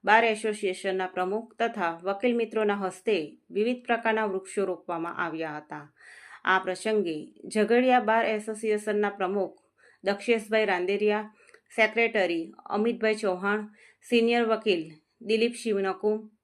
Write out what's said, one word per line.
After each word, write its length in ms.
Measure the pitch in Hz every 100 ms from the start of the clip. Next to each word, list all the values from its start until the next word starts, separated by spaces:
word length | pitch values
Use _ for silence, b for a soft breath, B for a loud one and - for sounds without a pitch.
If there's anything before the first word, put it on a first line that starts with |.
બાર 200 | 190 220
એસોસિએશનના 840 | 233 214 220 214 196 185 196 190 185
પ્રમુખ 440 | 185 185 208 240 -
તથા 360 | 226 220 175 165
વકીલ 320 | 180 196 247 233
મિત્રોના 440 | 220 220 214 202
હસ્તે 340 | 190 - - 196 151 - _
વિવિધ 320 | 185 220 247 -
પ્રકારના 400 | 233 233 220 214
વૃક્ષો 400 | 190 190 - 190
રોપવામાં 500 | 170 - 170 170 -
આવ્યા 440 | 170 156 160 151
હતા. 260 | 151 151 147 _ B B B B
આ 140 | - 185
પ્રસંગે 560 | 185 185 220 214 175 151 - - -
ઝઘડિયા 520 | 214 208 240 254 247
બાર 240 | 214 226 226
એસોસિએશનના 840 | 214 214 214 226 214 214 208 208
પ્રમુખ 460 | 202 185 202 185 - _ _ b b
દક્ષેશભાઈ 640 | 190 202 - 226 208 220 214
રાંદેરિયા, 640 | 180 180 202 208 208 214 b b b _ -
સેક્રેટરી 760 | 214 214 233 226 180 170 165 -
અમિતભાઈ 500 | - 208 226 240 220
ચૌહાણ, 480 | 214 214 180 196 208 214 b b b -
સિનિયર 380 | 240 226 240
વકીલ 380 | 226 220 226 175 160 160 _ _ 190
દિલીપ 260 | 220 233
શિવનકુ 560 | 240 233 202 196 190 214 214 220 _